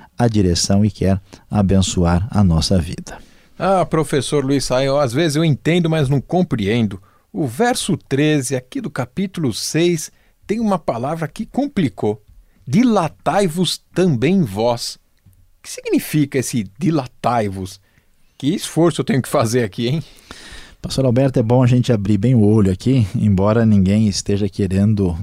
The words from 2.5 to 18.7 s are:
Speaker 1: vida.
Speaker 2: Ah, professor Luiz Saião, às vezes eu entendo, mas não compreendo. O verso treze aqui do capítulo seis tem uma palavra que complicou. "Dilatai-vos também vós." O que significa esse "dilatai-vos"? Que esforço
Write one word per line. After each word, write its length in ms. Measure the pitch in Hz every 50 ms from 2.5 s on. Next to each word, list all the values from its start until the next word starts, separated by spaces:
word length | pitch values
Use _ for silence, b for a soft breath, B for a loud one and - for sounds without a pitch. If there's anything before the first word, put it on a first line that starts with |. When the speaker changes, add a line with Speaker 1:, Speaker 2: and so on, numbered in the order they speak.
| 82 80 73 - 98 92
Speaker 1:
vida. 420 | 76 - - - - - - - b b b b b b b -
Speaker 2:
Ah, 280 | 165 180 196 185 165
professor 580 | - - 160 156 - - 143 123 - - 147 135
Luiz 220 | 131 143 139 -
Saião, 340 | - 127 127 135 135 135 143
às 140 | 147 123 110
vezes 240 | 135 170 165 135 151
eu 80 | 165
entendo, 440 | 165 143 - - 147 165 180 170 165
mas 200 | 160 160 147 127
não 100 | 143 139
compreendo. 840 | - - - 175 180 156 143 113 101 95 110 120 113 101 101 95 b b b b b b
O 160 | - 196 160 127
verso 480 | 110 139 226 240 247 - - - 185
treze 580 | - - - 139 135 147 151 151 147 127 - 135
aqui 280 | 127 - _ - -
do 80 | - -
capítulo 640 | - - 127 - _ - 190 196 - - 160 131 104
seis 580 | - - - - 151 170 175 175 160 - - - _ _ _ _ _ _
tem 140 | - 202 226
uma 180 | 233 208 190 180
palavra 480 | - - 139 113 120 139 165 165 165
que 200 | 143 - - 220
complicou. 760 | - - - 277 285 - - 175 127 - - - 107 104 107 _ _ - - - _ _ _ _ -
"Dilatai-vos 1120 | 123 190 247 247 220 196 170 151 - - - 156 151 196 208 180 151 180 185 151 - - - _ _
também 460 | - 185 185 143 117 117 147 190 196
vós." 580 | 170 110 95 98 113 120 120 117 - - - - _ _ _ _ _ - _ _ _ _ _ _
O 40 | _
que 60 | -
significa 680 | - - - 480 415 277 - - - 151 147 139 - 135
esse 320 | 120 - - 123 101 95 - -
"dilatai-vos"? 1040 | - 123 165 151 127 120 - - - 117 120 120 110 104 95 95 92 90 - - _ _ _ _ _ _ _ _ _ _ _ _
Que 160 | - 135 185
esforço 460 | - - -